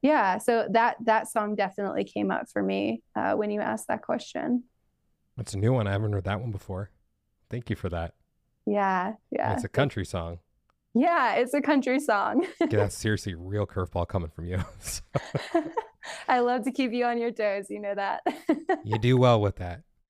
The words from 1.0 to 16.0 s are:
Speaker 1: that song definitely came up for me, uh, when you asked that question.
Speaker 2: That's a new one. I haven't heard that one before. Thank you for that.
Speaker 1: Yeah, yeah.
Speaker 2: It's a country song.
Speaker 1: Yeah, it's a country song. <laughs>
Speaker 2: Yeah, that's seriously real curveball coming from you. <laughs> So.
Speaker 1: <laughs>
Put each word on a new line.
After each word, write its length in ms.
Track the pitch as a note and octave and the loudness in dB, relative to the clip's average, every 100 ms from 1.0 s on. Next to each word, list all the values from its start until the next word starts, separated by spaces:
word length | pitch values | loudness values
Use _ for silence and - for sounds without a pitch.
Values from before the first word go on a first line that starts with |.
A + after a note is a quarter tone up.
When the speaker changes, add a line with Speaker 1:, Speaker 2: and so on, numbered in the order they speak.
| A3+ | 2
Speaker 1:
that 240 | A3 - | 2 2
song 260 | A3+ G#3 G#3 | -2 -2 0
definitely 480 | G3 G3 G3 - | -2 -2 -4 -2
came 280 | G3+ G#3 G3 | -4 -2 -2
up 180 | - - | -2 -2
for 120 | G3+ | -2
me, 400 | F#3+ G3 G3+ A3+ _ - | 0 0 -2 -4 _ -4
uh, 180 | G3 | 0
when 180 | G#3 G#3 | 0 0
you 100 | G#3 | -2
asked 260 | G#3+ A3 - | -2 -4 -4
that 140 | G#3+ | -6
question. 600 | - A#3+ - - - B3 - _ _ _ _ _ _ - | -2 -6 -4 -6 -2 -2 -2 _ _ _ _ _ _ -12
Speaker 2:
That's 160 | G#2+ | -8
a 40 | G2 | 0
new 160 | A2 | 2
one. 140 | B2+ G2+ | 2 2
I 40 | |
haven't 220 | G2 G#2+ | 0 0
heard 100 | G#2 F#2 | -2 -2
that 160 | G2+ | -4
one 100 | A#2+ | -4
before. 400 | G2 - F#2 G2+ _ _ _ _ _ - | -8 -8 -8 -8 _ _ _ _ _ -10
Thank 200 | A#2+ - | -10 -6
you 60 | G#2 | -4
for 140 | F#2 | -4
that. 260 | E2+ E2 - _ _ _ _ - | -4 -6 -10 _ _ _ _ -2
Speaker 1:
Yeah, 480 | G3+ G3 F#3 F#3+ G#3+ - | 2 2 0 -2 -6 -8
yeah. 220 | - - | -4 -2
Speaker 2:
It's 100 | - | -2
a 60 | A#3+ | -2
country 360 | - C#3 - F2+ | 0 0 0 -4
song. 340 | F#2 E2 E2+ _ _ _ _ _ | -4 -6 -10 _ _ _ _ _
Speaker 1:
Yeah, 420 | A3+ E4+ E4+ B3 - | 2 2 4 2 2
it's 180 | B3 | 0
a 80 | C#4+ | 0
country 380 | C#4+ C#4+ C4 C4 | 2 2 4 0
song. 460 | D4 G3+ G3+ A#3+ F#4 | 2 0 2 0 -2
<laughs> 60 | - | -2
Speaker 2:
Yeah, 80 | E4+ G#2 | 0 2
that's 180 | G2+ - | 2 0
seriously 380 | A2 G#2+ G#2 E2 | 0 0 -2 -8
real 320 | F#2 G#2 G2 | -6 -4 -2
curveball 400 | G2 F2+ F2 E2+ | -2 -2 -2 -2
coming 220 | F#2+ E2+ | -2 -4
from 160 | - F2 | -8 -6
you. 180 | F#2 F2+ | -4 -4
<laughs> 100 | - | -8
So. 220 | - - - - - - - | -12 -12 -6 -6 -4 -6 -2
Speaker 1:
<laughs> 100 | E4+ D#4 A4+ - _ | -2 -2 -6 -8 _